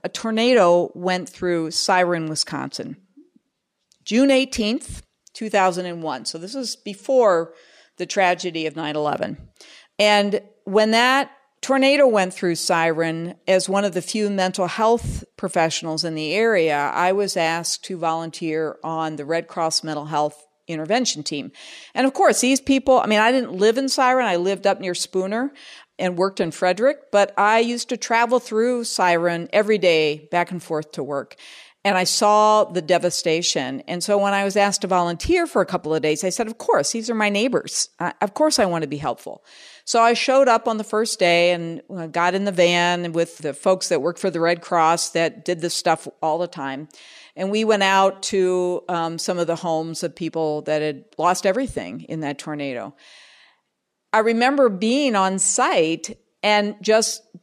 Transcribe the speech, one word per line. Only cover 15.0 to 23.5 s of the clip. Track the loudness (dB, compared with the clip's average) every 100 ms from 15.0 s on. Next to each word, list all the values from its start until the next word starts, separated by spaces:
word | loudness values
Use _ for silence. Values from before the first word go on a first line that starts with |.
| 0 -8 -10 -10
professionals | -4 0 0 -2 -6 -4 -4
in | -4
the | -2
area, | 0 2 2 2 0
I | -2 0 0
was | 0 0 0
asked | -2 -2 -4 -8
to | -8 -6
volunteer | -4 -4 -6 -8 -6 -4 -4 -6
on | -8 -4 -6 -6
the | -4
Red | -4 -4
Cross | -4 -2 -2
mental | -6 -8 -4
health | -2 -2 -4 _ _ -12
intervention | -8 -2 -2 -2 -4
team. | -6 -8 -10 -16 -20 -20 -10
And | 0 0
of |
course, | 4 2 4
these | 2 2
people, | 2 0 4 2
I | 4
mean, | 2
I | 4
didn't | 2 -2